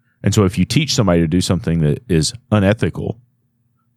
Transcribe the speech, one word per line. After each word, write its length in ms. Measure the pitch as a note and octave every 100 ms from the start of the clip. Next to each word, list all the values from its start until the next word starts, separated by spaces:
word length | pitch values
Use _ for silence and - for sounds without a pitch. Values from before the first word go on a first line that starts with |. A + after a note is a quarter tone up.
| _ _
And 100 | G2+
so 100 | G2+
if 140 | F#2+ -
you 60 |
teach 280 | F2+ - D#3
somebody 260 | - G2 F2
to 80 | E2+
do 120 | F2+
something 400 | - F#2 - E2
that 220 | D2+ C#2+ -
is 240 | D#2+ D2 - _
unethical, 720 | G#2+ G2 G#2+ F2+ - - - _ _ _ _ _ _ _